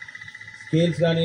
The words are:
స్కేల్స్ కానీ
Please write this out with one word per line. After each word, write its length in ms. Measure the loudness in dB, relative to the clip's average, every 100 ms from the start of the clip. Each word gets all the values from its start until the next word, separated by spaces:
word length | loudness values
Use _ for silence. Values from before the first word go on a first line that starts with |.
| -16 -16 -18 -18 -20 -18
స్కేల్స్ 360 | -2 2 2 2
కానీ 180 | 2 2